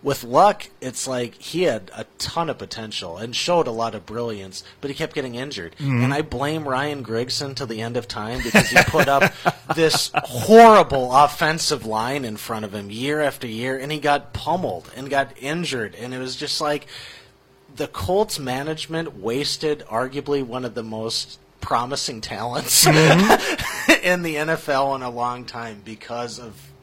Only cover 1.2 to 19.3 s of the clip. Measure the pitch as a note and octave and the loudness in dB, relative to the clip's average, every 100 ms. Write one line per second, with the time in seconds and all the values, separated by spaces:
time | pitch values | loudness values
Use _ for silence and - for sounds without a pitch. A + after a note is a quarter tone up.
1.2 | A#2+ - - D#3+ F3+ A2 F#2+ - G#2+ _ | -4 -8 -8 -2 0 -2 -8 -14 -14 _
2.2 | - - E3 B2 F#2+ - A2 - F#2 E2+ | -8 -4 -4 -6 -10 -12 -10 -10 -10 -10
3.2 | A2+ A#2 - F3 C3+ A2+ A#2 F#2 D#2+ A2 | -8 -6 0 2 2 -2 -4 -6 -10 -8
4.2 | A#2+ G#2 F#2+ F#2 - - C#3+ C#3 D#3 D3+ | -6 -8 -12 -16 -18 -12 -10 -6 -6 -6
5.2 | C3 A#2+ C#3 B2 E2+ - C#3 B2 B2 C#3 | -6 -8 -10 -10 -12 -6 -2 2 2 0
6.2 | D3+ B2 C#3+ D#3+ D3 C3 D3 C#3+ A#2+ A2+ | -4 -4 -4 -4 -2 -2 -2 -6 -6 -4
7.2 | B2+ - C#3+ C3 B2+ A2+ A#2 A#2+ A2 - | -4 -4 -6 -8 -8 -6 -4 -6 -6 -10
8.2 | G#2+ B2+ - G#3+ - F3 - D#3 C#3 C#3 | -8 -6 2 4 6 4 4 4 4 4
9.2 | C#3 - - - - C#3+ D#3+ - - - | 2 2 -4 -4 -6 2 2 2 -2 -4
10.2 | - B2 G#2+ A3 A3+ G#3+ D3+ C#3 B2 C3 | -6 -6 8 12 12 12 8 2 4 6
11.2 | C#3+ - D#3 D#3+ - C#3+ A2+ G#2+ A#2 C#3+ | 6 4 0 0 -2 -2 -2 -4 -2 -4
12.2 | B2 G#2+ - A2 G#2+ G2+ G2+ G#2+ C3+ D3+ | -6 -10 -8 -8 -6 -8 -10 -6 -4 0
13.2 | C#3+ - B2 A2 B2+ C3+ C#3 D3+ D3 C#3+ | 0 -2 -10 -6 -4 -6 -6 -2 2 0
14.2 | - - - F3 D3+ F2 - - C3+ C#3 | 0 -10 -4 -2 -2 -6 -10 -14 -2 0
15.2 | C3 - C3+ E3 E3+ C3 G#2 - B2 B2+ | -2 -6 -6 -4 -4 -4 -6 -8 -10 -8
16.2 | C3 B2+ D3 - D3+ D3 - - - - | -8 -8 -6 -4 -2 -4 -6 -18 -18 -20
17.2 | - _ _ _ _ C3 D3 - - F#3 | -20 _ _ _ _ -8 -8 -6 0 0
18.2 | G#3+ - C3 C3 D3 D#3 - E3 E3 G#2 | 0 -2 -6 -4 -4 -8 -6 -6 -6 -6
19.2 | G2+ | -4